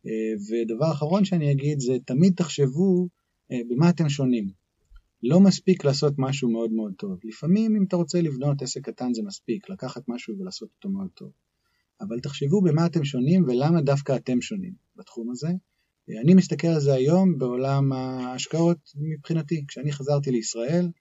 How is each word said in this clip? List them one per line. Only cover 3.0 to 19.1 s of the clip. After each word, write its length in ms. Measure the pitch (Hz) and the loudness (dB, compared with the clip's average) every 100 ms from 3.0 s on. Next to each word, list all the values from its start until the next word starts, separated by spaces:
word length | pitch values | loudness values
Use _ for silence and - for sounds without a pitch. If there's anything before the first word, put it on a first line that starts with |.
| 180 _ _ _ _ | 0 _ _ _ _
אה, 80 | 127 120 | -8 -4
במה 200 | 120 170 | 4 4
אתם 200 | 175 156 | 4 0
שונים. 400 | 143 131 120 98 95 _ _ _ - _ _ | 0 0 0 -2 -10 _ _ _ -20 _ _
לא 160 | 113 175 | 2 6
מספיק 460 | 196 - - 185 143 | 6 6 0 2 2
לעשות 280 | 143 151 143 | 2 0 0
משהו 340 | 131 139 123 | -2 0 -2
מאוד 200 | 113 113 | 0 -2
מאוד 220 | 110 107 95 | -2 -4 -8
טוב. 220 | 101 90 | -8 -8
לפעמים 520 | 110 107 147 202 226 214 | -12 -6 2 2 4 2
אם 80 | |
אתה 120 | 190 175 | 2 0
רוצה 260 | 165 175 | 0 0
לבנות 400 | 165 131 143 139 | 0 0 -2 -2
עסק 200 | 131 131 | -4 -8
קטן 320 | - - 127 | -10 -6 -4
זה 80 | 113 | -4
מספיק, 460 | 104 98 - 104 - | -6 -10 -6 -6 -6
לקחת 340 | 98 123 120 - | -12 -10 -10 -10
משהו 320 | 120 - 98 | -10 -10 -10
ולעשות 300 | 92 - 110 _ | -10 -12 -16 _
אותו 140 | 101 | -8
מאוד 200 | 98 95 | -6 -8
טוב. 180 | - 98 _ _ _ _ _ _ _ | -12 -20 _ _ _ _ _ _ _
אבל 180 | 101 117 | -10 -8
תחשבו 420 | 143 - 139 202 | -8 -6 0 2
במה 240 | 180 151 170 | 4 2 2
אתם 180 | 160 | 0
שונים 400 | 143 123 131 190 | -2 -2 2 4
ולמה 380 | 139 123 147 170 | 4 2 4 2
דווקא 340 | 143 139 139 127 | 2 0 0 -4
אתם 260 | - 123 | 0 -4
שונים 320 | - 104 92 - _ - | -2 -8 -10 -14 _ -20
בתחום 360 | - - 117 | -16 -10 -10
הזה. 160 | 123 151 185 _ _ _ _ - | -6 -4 -4 _ _ _ _ -14
אה, 120 | 110 | 0
אני 120 | 135 | 6
מסתכל 340 | 190 - 143 165 | 6 6 -2 0
על 120 | 160 | 2
זה 140 | 139 | 2
היום 440 | 131 135 175 190 143 | 2 4 4 4 2
בעולם 560 | 127 123 135 139 139 | -2 -2 0 2 0
ההשקעות 840 | 131 131 131 127 127 - 160 170 170 - 143 | -2 -6 -6 -8 -8 -4 2 2 2 -6 -10
מבחינתי. 680 | 156 | -8